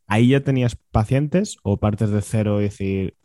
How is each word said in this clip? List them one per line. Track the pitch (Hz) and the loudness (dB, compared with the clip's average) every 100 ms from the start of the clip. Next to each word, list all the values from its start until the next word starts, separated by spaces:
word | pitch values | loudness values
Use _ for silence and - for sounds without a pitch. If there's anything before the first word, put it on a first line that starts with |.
| - | -2
¿ahí | 107 123 | 2 4
ya | 139 | 4
tenías | 135 131 123 - | 2 0 0 -2
pacientes | _ 113 107 131 147 180 214 - | _ -2 0 0 0 -2 -2 -4
o | 101 101 | -2 0
partes | 107 101 107 | 0 0 0
de | 104 | -2
cero | 98 110 104 104 | -2 -2 0 0
y | |
decir, | 104 - 98 95 92 - | -2 -4 -4 -4 -4 -8